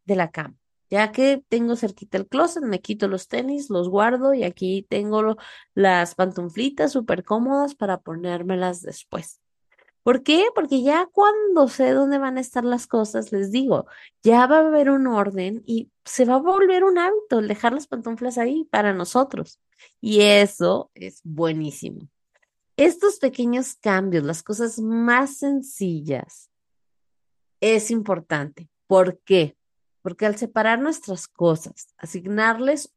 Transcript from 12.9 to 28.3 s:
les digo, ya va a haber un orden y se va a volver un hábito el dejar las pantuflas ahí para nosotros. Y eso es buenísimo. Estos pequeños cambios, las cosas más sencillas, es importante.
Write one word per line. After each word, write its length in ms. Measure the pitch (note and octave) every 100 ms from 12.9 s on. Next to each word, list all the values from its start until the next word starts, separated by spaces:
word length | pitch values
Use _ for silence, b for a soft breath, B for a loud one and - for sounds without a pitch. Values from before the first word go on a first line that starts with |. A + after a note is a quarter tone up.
| A3+ G#3 A3+ G#3+
les 200 | G3+ G3
digo, 340 | A3+ C4+ E3 B B B _
ya 240 | A3 A#3 B3+
va 100 | D#4
a 100 | D#4
haber 220 | D4+ C#4
un 160 | C#4 C4
orden 560 | A3 G3+ F#3+ F#3 A3+ -
y 240 | A3+ - _
se 220 | - - A#3+
va 100 | C4
a 40 |
volver 440 | E4 G4 F#4+ F#4
un 140 | F#4+ F4+
hábito 420 | F4 G#4+ G#4+ A3+
el 80 | G#3+
dejar 260 | G#3 A#3
las 140 | C4+ -
pantuflas 520 | B3+ A#3 A3+ B3 A#3+
ahí 260 | A#3 D4+ D#4
para 220 | G#3 G#3
nosotros. 680 | F#3+ F3+ B3 C4+ - E3 _ _ b b _
Y 200 | A3 G#3+
eso 680 | G#3 G3+ G3+ - F3 F#3+ - -
es 260 | F#3 -
buenísimo. 840 | E3 D3+ E3 D#3 D3+ C#3+ - - - _ _ _ _ _ _ -
Estos 440 | D#4 E4+ G4+ G4+
pequeños 560 | C4 C4 A#3+ B3 B3+ -
cambios, 480 | G#3+ F#3+ F#3+ E3+
las 180 | C#3+ E3
cosas 380 | - G#3+ A#3 A3+
más 580 | A3 A3+ A#3 A#3+ C#4 C#4
sencillas, 1120 | C#4+ C#4 C4+ - F#3+ D#3+ D3 C3 - - _ _ _ _ _ _ _ _ _ _ _ _
es 300 | G#3 A3 G#3+
importante. 760 | A#3 G#3 F3 D#3+